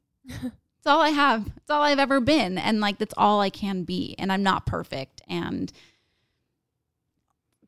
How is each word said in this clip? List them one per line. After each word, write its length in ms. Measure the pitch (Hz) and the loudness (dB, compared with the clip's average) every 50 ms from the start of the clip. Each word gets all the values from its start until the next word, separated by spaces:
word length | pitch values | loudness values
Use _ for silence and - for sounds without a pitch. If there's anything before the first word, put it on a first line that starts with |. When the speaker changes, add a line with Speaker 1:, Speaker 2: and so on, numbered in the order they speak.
| _ _ _ _ _ 262 | _ _ _ _ _ -16
Speaker 1:
<laughs> 40 | 247 - - 247 - _ _ _ _ _ | -14 -10 -10 -10 -12 _ _ _ _ _
Speaker 2:
It's 120 | - 294 | 0 2
all 100 | 285 320 | 4 4
I 80 | 311 302 | 4 4
have. 420 | 311 285 285 277 226 226 202 - - | 4 2 2 2 2 0 -2 -8 -12
It's 140 | - _ - | -12 _ -2
all 100 | 302 294 | 0 2
I've 160 | 294 294 285 277 | 2 2 4 2
ever 220 | 277 240 269 277 | 2 2 2 2
been. 380 | 240 240 311 302 214 180 185 185 | 4 4 2 2 2 0 -2 -2
And, 200 | - - 220 214 | 0 0 0 2
like, 200 | 214 202 202 - | 0 0 0 -2
that's 160 | 214 - - | -6 -4 0
all 240 | - 208 208 208 208 | 2 4 4 4 4
I 80 | 202 196 | 2 0
can 360 | 190 - 214 196 196 185 170 | -2 -4 -6 -4 -4 -4 -4
be. 300 | - 185 180 185 - - - | -4 -4 -6 -6 -6 -8 -6
And 120 | - 196 | -4 -2
I'm 120 | 190 190 | -2 0
not 240 | 202 190 185 - - | 0 0 0 0 -2
perfect. 560 | - - 170 175 - - 135 135 - _ - _ | -4 -6 -6 -8 -8 -10 -10 -12 -12 _ -20 _
And 460 | - - 170 170 - - - 185 180 - - - _ _ _ _ _ _ _ _ _ _ _ _ _ _ _ _ _ _ _ _ _ _ _ _ _ _ _ _ _ _ _ _ _ _ _ _ | -8 -6 -6 -6 -6 -6 -6 -8 -8 -12 -16 -20 _ _ _ _ _ _ _ _ _ _ _ _ _ _ _ _ _ _ _ _ _ _ _ _ _ _ _ _ _ _ _ _ _ _ _ _